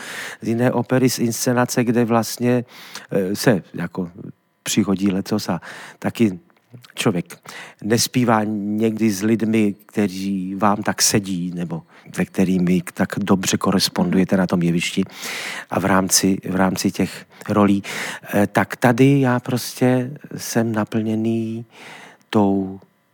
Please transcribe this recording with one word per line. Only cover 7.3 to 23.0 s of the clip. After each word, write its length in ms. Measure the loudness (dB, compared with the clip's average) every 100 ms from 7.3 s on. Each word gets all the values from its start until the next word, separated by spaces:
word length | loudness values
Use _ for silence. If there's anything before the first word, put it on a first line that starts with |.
| -14 -18 -18 -18 -10
nespívá 580 | -2 0 0 0 2 2
někdy 640 | 2 -2 -2 0 0 2 0
s 120 | 0
lidmi, 520 | 0 2 2 2 2 -2 -6
kteří 680 | -2 -2 -2 -4 -4 -4
vám 280 | 0 0 0
tak 200 | -2 0
sedí, 500 | 2 2 0 -4 -4
nebo 280 | -6 -6 -8 -12 -20 -10 -6
ve 80 |
kterými 580 | -2 0 2 2 4 2 0
tak 140 | -2 -2 -2
dobře 380 | 0 0 2 0
korespondujete 800 | 0 0 0 0 0 2 2 2
na 100 | 2
tom 160 | 2
jevišti 420 | 2 0 -2 -4 -4 -8 -10 -10 -10 -12 -6
a 80 | -2
v 40 |
rámci, 540 | 2 2 2 2 2 0 -2
v 80 | 2
rámci 340 | 2 2 -2
těch 360 | 0 -2 -4 -18 -14 -2
rolí. 340 | 4 4 4 -2 -8 -8 -10 -2
Eh, 120 | 0 2
tak 300 | 2 -2 2
tady 440 | 2 6 6 6
já 200 | 4 0
prostě 680 | 0 -4 -4 0 2 2 -2 -10 -14 -12
jsem 360 | -4 -2 0
naplněný 920 | 0 -2 -2 0 0 0 0 -2 -6 -10 -18 -20 -20 -20 -20 _
tou 500 | 2 4 2 -2 -8 -18 _